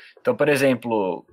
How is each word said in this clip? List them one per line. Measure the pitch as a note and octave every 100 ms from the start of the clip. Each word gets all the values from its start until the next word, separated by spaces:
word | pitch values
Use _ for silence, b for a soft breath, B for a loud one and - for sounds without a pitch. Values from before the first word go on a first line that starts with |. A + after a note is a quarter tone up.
| B -
então, | B2+ A2+
por | D3
exemplo, | C#3 C3+ A#2+ A#2+ A2 F#2+ D#2 -